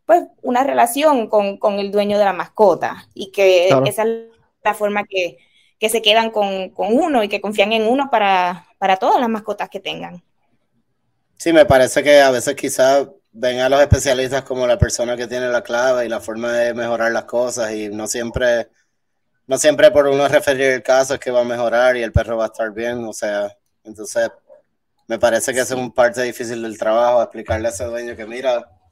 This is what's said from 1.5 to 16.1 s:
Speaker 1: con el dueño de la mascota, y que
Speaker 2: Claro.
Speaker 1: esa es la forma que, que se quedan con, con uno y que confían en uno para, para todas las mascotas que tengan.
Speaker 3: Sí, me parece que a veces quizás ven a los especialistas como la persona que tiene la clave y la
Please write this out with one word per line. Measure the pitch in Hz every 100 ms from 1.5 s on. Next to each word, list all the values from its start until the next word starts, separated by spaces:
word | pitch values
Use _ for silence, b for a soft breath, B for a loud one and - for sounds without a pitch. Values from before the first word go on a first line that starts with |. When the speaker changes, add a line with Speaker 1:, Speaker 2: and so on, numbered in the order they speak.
| 196
Speaker 1:
con | 214 202
el | 202
dueño | 208 208 208
de |
la | 196
mascota, | 175 170 - 202 156 113 - -
y | - 196
que | - 190 180 185
Speaker 2:
Claro. | 170 -
Speaker 1:
esa | 202
es | 220 226 226 _ _ _
la | 214
forma | 208 208 208
que, | 202 190 170 160 b b b b
que | 214
se | 226
quedan | 208 220 226
con, | 208 202 190 185
con | - 190 247
uno | 339 254
y | 208
que | 202
confían | 196 208 202
en | 226 214
uno | 269 269
para, | 220 202 185 180 180 _ -
para | 190 190
todas | 269 381
las | 233
mascotas | 220 214 202 190
que | 196
tengan. | 156 165 170 175 _ _ _ _ _ _ _ _ _ _ _ -
Speaker 3:
Sí, | 170
me | 302 -
parece | 135 127 147
que | 139 143
a | 139
veces | 123 143 139
quizás | 135 - 131 139 135 - _
ven | 110 123 123
a | 131
los | 139
especialistas | 139 139 139 127 127 135
como | - 127 123
la | 117
persona | 117 - 120 120
que | 117
tiene | 123 127
la | 120
clave | 117 120 131 123
y |
la | 113